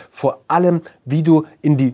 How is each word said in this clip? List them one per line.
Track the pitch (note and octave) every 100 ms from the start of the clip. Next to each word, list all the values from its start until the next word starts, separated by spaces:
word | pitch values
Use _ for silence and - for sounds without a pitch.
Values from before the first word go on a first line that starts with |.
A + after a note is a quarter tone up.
| -
vor | - C3+ - _
allem, | E3 F3+ E3+ E3 _ -
wie | D3
du | D#3+ D#3 D#3 _
in | D3+ C#3+
die | C3